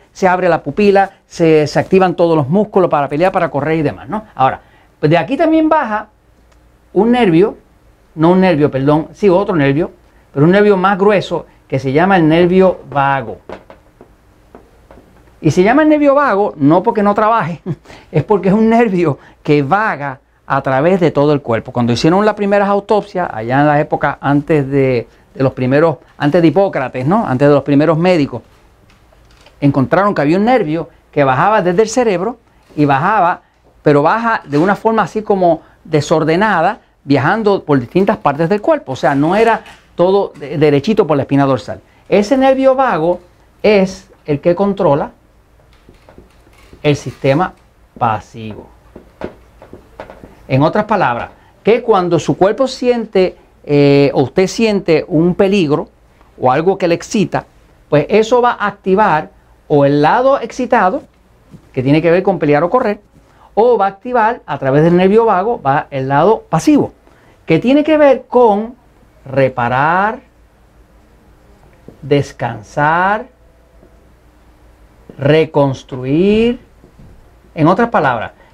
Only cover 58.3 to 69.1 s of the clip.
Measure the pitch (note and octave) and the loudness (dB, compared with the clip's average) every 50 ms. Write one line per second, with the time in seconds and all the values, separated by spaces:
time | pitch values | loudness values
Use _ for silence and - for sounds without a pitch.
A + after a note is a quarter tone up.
58.3 | B3 B3 A#3+ A#3+ A3 - G#3 G3+ G3+ - - G3 F#3 G3+ G#3+ G3 D#3 D#3 D#3+ - | 2 2 2 0 -2 -2 -6 -6 -6 -6 -4 0 0 2 2 2 0 -2 -4 -6
59.3 | _ _ _ _ _ _ _ - D#3 C#3+ C#3+ C#3 C#3+ D3 D3 D#3 F#3+ A#3 B3+ C4+ | _ _ _ _ _ _ _ -2 0 2 2 2 2 2 2 2 2 2 2 0
60.3 | C#4 C4 A#3+ A3+ - - B3+ A#3+ C4 A3+ F#3+ F#3 G#3 D4 - _ _ _ _ _ | 0 -2 -4 -8 -8 -8 -4 -2 0 0 0 0 -2 -4 -8 _ _ _ _ _
61.3 | _ _ _ _ - - _ _ - C3+ A#2+ C3+ D3 D#3+ D#3+ E3+ E3 F#3 F#3 G#3 | _ _ _ _ -20 -20 _ _ -8 -4 -2 0 0 2 2 2 0 2 0 -2
62.3 | F#3+ D#3 D#3+ D3 D3 D3 E3 F3 A#3+ B3+ B3+ G#3 G#3 - _ _ _ _ _ _ | -2 -2 0 0 0 0 0 0 -2 -2 -2 -2 -6 -8 _ _ _ _ _ _
63.3 | _ _ - _ _ G3 A3+ B3 A#3+ G#3 G3 G3 G3 - - B3 B3 B3 G#3+ A3 | _ _ -20 _ _ 0 2 2 2 2 0 -2 -4 -6 -8 -4 -2 0 0 0
64.3 | B3 - - - D3+ C#3 - C3+ C3+ D3 D#3 E3+ F3 F3 F#3 F#3+ G3+ A3+ A#3 A3+ | -2 -4 -8 -10 -8 -6 -2 0 2 2 2 4 4 2 2 4 4 2 2 2
65.3 | G3 F3+ F#3+ A#3 A#3+ - - C3+ C3+ D3+ - - C#3+ C3+ C3+ C3+ C#3 C#3+ D#3+ G3 | 0 0 -2 -4 -6 -4 -2 -2 -2 -2 -4 -6 -8 -8 -4 -2 0 2 2 2
66.3 | A#3 C4+ - _ - D#3+ - G3+ G3+ - B2+ - - _ _ _ _ _ _ _ | 0 0 -2 _ -4 -2 2 2 2 2 0 -2 -8 _ _ _ _ _ _ _
67.3 | _ _ _ - D#3+ D#3 D#3+ A#3 C#4 D4+ D4 E4 D#4 D4+ D4+ C#4 B3+ A3+ - - | _ _ _ -2 -2 0 2 2 2 2 2 2 2 4 4 2 2 0 -2 -2
68.3 | - B3 B3 A3 G3+ G#3 A3 A#3 C4 - _ _ _ _ _ _ | 0 2 2 2 2 0 -4 -8 -14 -20 _ _ _ _ _ _